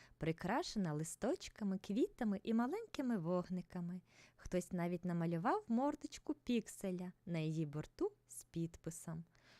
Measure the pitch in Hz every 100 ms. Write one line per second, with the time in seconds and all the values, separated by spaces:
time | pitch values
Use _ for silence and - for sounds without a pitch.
0 | - - 156 165 175 254 349 220 175 151
1 | 160 - 226 359 - - 202 190 - 202
2 | 381 - 214 196 - 226 247 392 453 -
3 | 254 226 160 180 175 185 175 180 175 180
4 | - - - - - 180 - 180 170 180
5 | 180 175 165 170 208 403 415 233 285 294
6 | - - - 302 - 240 - - 196 180
7 | 185 - - 165 156 156 151 151 - -
8 | 403 - _ - - 170 165 - - 160
9 | - 165 165 _ - -